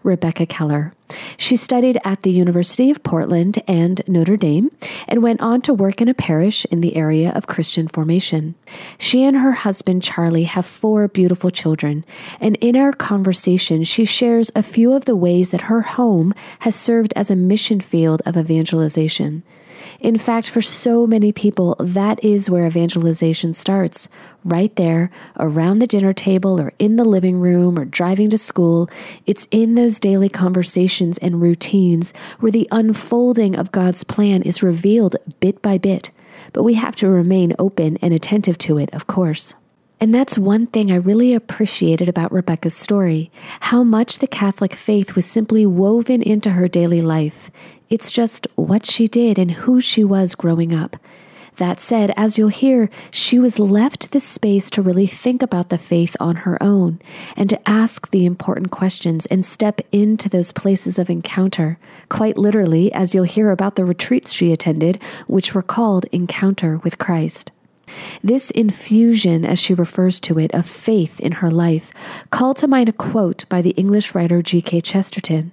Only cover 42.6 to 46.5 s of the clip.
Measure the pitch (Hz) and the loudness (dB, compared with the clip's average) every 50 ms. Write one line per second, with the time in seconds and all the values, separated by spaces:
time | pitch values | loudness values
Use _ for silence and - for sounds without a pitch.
42.6 | - 165 - - - - 208 202 190 175 160 156 160 - _ - - - - - | -4 -4 -4 -4 -4 -2 0 0 2 0 0 -2 -4 -8 _ -20 -20 -20 -16 -10
43.6 | - - 233 240 247 233 220 220 247 - - - - 254 - - 208 196 190 - | -4 0 2 4 4 4 4 2 0 -2 -2 -4 -4 -4 -2 -2 -2 -2 0 -2
44.6 | 202 185 - - - - 214 208 190 - - 185 175 - - 233 214 - 220 220 | -4 -4 -4 -6 -2 0 0 0 0 0 -2 -4 -4 0 -2 -2 0 2 2 4
45.6 | 214 202 180 175 190 202 220 233 233 - 254 233 - - 214 214 - 214 | 4 4 4 2 2 2 2 2 2 0 0 0 2 0 0 0 0 0